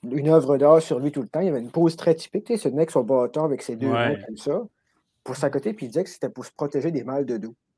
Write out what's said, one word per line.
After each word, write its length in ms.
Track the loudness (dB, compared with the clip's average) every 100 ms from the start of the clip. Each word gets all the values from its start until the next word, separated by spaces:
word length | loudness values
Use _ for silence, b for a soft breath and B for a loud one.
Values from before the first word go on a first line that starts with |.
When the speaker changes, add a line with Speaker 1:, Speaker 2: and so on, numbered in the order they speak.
Speaker 1:
une 260 | -8 -2 4
œuvre 300 | 4 6 4
d'art 240 | 8 6
sur 180 | 4 -2
lui 100 | -2
tout 120 | -4
le 60 | -4
temps. 120 | -2
Il 80 | -2
avait 120 | -2
une 100 | -4
pose 260 | 2 2 2
très 180 | 0
typique. 300 | 0 -2 -8
Tu 140 | -4 -2
sais, 100 | -2
ce 0 |
mec, 220 | 0 0
son 120 | 0
bâton 420 | 2 2 2 0
avec 180 | -2 -2
ses 140 | -6 -4
deux 120 | -2
Speaker 2:
Ouais. 220 | 0 0
Speaker 1:
mains 140 | -2 -8
comme 100 | -8
ça, 260 | -4 -4 -4 _ _ _ _ _
pour 140 | -12 -4
s'accoter, 380 | -2 -2 -4
puis 100 | -6
il 60 | -4
disait 120 | -4
que 60 | -4
c'était 220 | -6 -8
pour 160 | -8 -14
se 40 |
protéger 400 | -8 -4 -2 -2
des 120 | -4
mal 220 | -4 -4 -4
de 100 | -6
dos. 180 | -8 -16 _